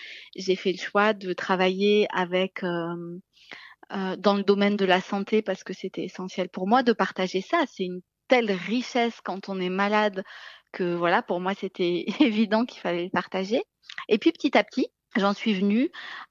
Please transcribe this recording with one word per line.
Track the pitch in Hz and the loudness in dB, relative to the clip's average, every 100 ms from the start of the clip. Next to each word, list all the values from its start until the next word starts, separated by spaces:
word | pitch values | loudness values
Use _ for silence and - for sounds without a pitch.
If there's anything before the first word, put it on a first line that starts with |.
| - - - - | -16 -16 -16 -8
J'ai | 190 180 | -2 0
fait | 196 | 0
le | 180 | -4
choix | - 202 214 | -2 2 2
de | 202 190 | 2 -4
travailler | 175 - 185 185 190 202 208 208 | -6 0 2 2 4 4 4 2
avec, | - 175 185 190 - | 0 0 0 -2 -4
euh, | 180 170 170 170 170 175 - _ - - - - - | -4 -2 -4 -6 -10 -12 -16 _ -20 -20 -20 -20 -10
euh, | 196 190 185 | -6 -4 0
dans | 202 202 | 2 4
le | |
domaine | 196 202 202 208 | 2 4 2 2
de | 185 | 4
la | 180 | 2
santé | - 202 202 220 | 2 -4 0 0
parce | 214 190 | 0 -6
que | - | -8
c'était | 190 190 - | -10 -8 -8
essentiel | 185 - 185 - 185 | -8 -8 -10 -6 -6
pour | - 190 | -4 2
moi | 247 | 4
de | 240 | 4
partager | 220 190 - 185 185 | 2 -2 -2 -4 -4
ça. | - 330 277 | 0 0 0
C'est | - 180 | -4 -6
une | 180 - _ - | -6 -12 _ 2
telle | 254 226 | 2 4
richesse | 185 175 247 233 240 233 - | -2 -2 -4 -2 0 0 -2
quand | - 190 202 | -8 -8 -6
on | 190 | -4
est | 180 | -2
malade | 185 202 214 214 190 - - - - _ | 0 0 2 2 -2 -10 -16 -20 -20 _
que, | - 180 | -4 -2
voilà, | 175 170 202 | 0 2 2
pour | - 180 | 0 -2
moi, | 185 | -2
c'était | 202 190 - 175 175 - | -4 -6 -2 0 0 -2
<laughs> | - | 2
évident | 285 214 214 220 247 | 4 4 2 2 0
qu'il | - | -4
fallait | 180 175 180 | -4 -4 -2
le | |
partager. | 180 - 190 190 262 - _ - - - | -2 -2 -4 -2 -2 -2 _ -20 -16 0
Et | 214 | 2
puis, | 330 | 2
petit | - 277 208 | 2 2 2
à | |
petit, | 208 - - - _ - | 2 -2 -4 -6 _ 0
j'en | 196 | 2
suis | 202 226 | 2 0
venue | 190 202 220 311 - - - - | 0 2 2 0 -4 -14 -16 -8